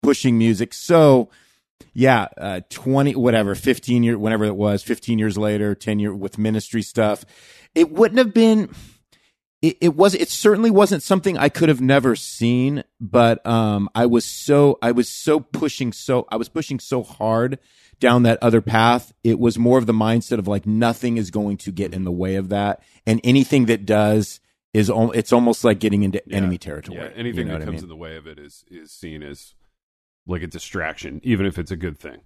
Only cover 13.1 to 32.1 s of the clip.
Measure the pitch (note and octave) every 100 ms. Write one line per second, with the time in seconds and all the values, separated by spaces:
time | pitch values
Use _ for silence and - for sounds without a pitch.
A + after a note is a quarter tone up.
13.1 | A#2+ A#2 A2+ - A#2 A2 G#2 G2+ A2+ A#2+
14.1 | A#2 - - - C#3+ C#3+ C#3 A#2 A#2+ A#2+
15.1 | - - D3+ B2+ - D3+ - B2 - -
16.1 | B2+ - A2+ A#2 D#3+ D3 C3 - C3+ A2
17.1 | - G#2+ A2+ B2 C3 _ _ _ _ B2+
18.1 | A#2+ A#2 A2+ A#2+ A2+ - A2+ A2+ A#2+ -
19.1 | _ A#2 A2+ A#2+ A2+ A#2 C3 A2+ A2 A2
20.1 | A#2 - A2+ G2 G2+ G#2+ A2 A#2 A#2 B2
21.1 | A#2 F#2+ G#2+ G#2 G2+ - F2+ F#2+ F2+ F#2
22.1 | F2 F#2 F#2+ F#2+ G2+ G2+ - _ _ -
23.1 | A2+ A#2+ C3+ B2+ C#3+ A2+ A2+ G2+ G#2+ G#2+
24.1 | G#2+ G2+ - _ _ _ G#2+ G#2 A2+ A2+
25.1 | A2+ G#2+ A#2+ A#2+ A2+ A#2+ G2+ G#2+ G2+ G2
26.1 | F#2+ - G2+ F#2+ F2+ - D2 D2+ F2 D#2+
27.1 | - A#2+ F2 D#2+ D#2+ D#2 D#2+ F2+ D#2+ E2
28.1 | D#2+ D#2 D2+ D2 - _ F2 D#2 - E2+
29.1 | D#2 D2 C#2+ - _ _ _ _ _ _
30.1 | _ - F2+ E2 F2 - G2 D#2+ - -
31.1 | D2 B2+ G#2+ G2 F2 E2 F2+ F2 D2+ D#2